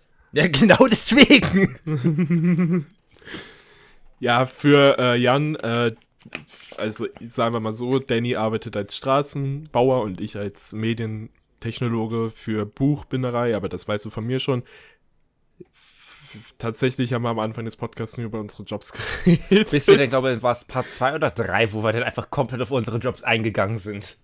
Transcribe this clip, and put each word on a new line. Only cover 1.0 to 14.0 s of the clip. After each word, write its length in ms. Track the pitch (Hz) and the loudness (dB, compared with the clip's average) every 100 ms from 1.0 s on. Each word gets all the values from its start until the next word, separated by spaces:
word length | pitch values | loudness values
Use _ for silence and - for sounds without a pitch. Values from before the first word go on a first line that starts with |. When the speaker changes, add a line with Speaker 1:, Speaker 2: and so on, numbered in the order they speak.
| - 247 254 262 - 196 190 - 156 147 170 151 160 170 175 175 170 180 - | 6 8 8 8 6 2 0 -2 -6 -2 0 0 0 2 2 2 0 -2 -4
Speaker 2:
<laughs> 20 | _ _ _ - - - - - _ - - - - | _ _ _ -18 -16 -18 -20 -20 _ -20 -20 -20 -4
Ja, 260 | 120 120 127 | 2 2 0
für, 520 | - 147 143 139 - | 2 6 8 8 6
äh, 160 | 123 | 4
Jan, 400 | 120 123 139 151 | 4 4 2 0
äh, 400 | 156 117 117 120 120 _ _ - - - - - - | -4 -4 0 -2 -4 _ _ -16 -16 -16 -20 -16 -8
also 300 | 110 104 110 - | -6 -6 -8 -10
sagen 340 | 117 - 117 | -10 -2 -2
wir 60 | 117 | -2
mal 120 | 110 | -4
so, 280 | 110 123 135 | -6 -2 -2
Danny 340 | 135 117 120 | -2 -2 -2
arbeitet 420 | 107 110 110 113 104 | -2 -2 -4 -6 -8
als 200 | 101 - | -8 -6
Straßenbauer 1040 | 135 139 143 143 139 143 156 123 131 127 | -2 -2 -2 -6 -6 -8 -4 0 2 0
und 180 | 107 90 | -2 -8
ich 160 | 104 104 | -10 -8
als 360 | 101 - - | -10 -10 -12
Medientechnologe 1600 | 107 110 117 110 107 110 _ _ _ 117 - 120 113 113 113 113 | -6 -4 -4 -6 -10 -14 _ _ _ -10 -4 -2 -2 -2 -4 -6
für 320 | - - 107 104 | -8 -6 -4 -4
Buchbinderei, 880 | - 139 143 - 131 127 120 120 | -2 -2 -2 -4 -6 -4 -2 -2
aber 140 | 104 90 | -2 -4
das 180 | 92 - | -8 -6
weißt 180 | 104 | -6